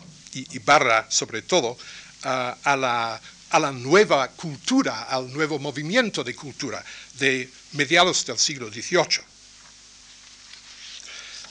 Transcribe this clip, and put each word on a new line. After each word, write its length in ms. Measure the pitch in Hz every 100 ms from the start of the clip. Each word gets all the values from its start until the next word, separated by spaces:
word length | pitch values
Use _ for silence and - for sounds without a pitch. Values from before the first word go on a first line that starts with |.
| - - -
y 240 | 131 131 123
Ibarra 520 | 110 147 135 113 110
sobre 320 | - 120 113
todo, 340 | - 180 117 127 - - - -
a, 340 | 135 131 123 -
a 140 | 147 135
la, 420 | 131 120 117 110 - - -
a 100 | 165
la 120 | 147
nueva 560 | 131 127 180 202 143 127
cultura, 720 | - 165 135 - 262 156 113
al 300 | 120 131 127
nuevo 240 | 135 151 151
movimiento 680 | 143 131 151 233 220 165
de 120 | 123 -
cultura 500 | 147 117 135 101 - - - 123
de 340 | 135 131 127 - -
mediados 540 | 147 135 170 180 - -
del 120 | 113
siglo 320 | - 143 113
dieciocho. 540 | 113 - 175 147 - - - - - - - - - - - - - - - - - - - - - - - -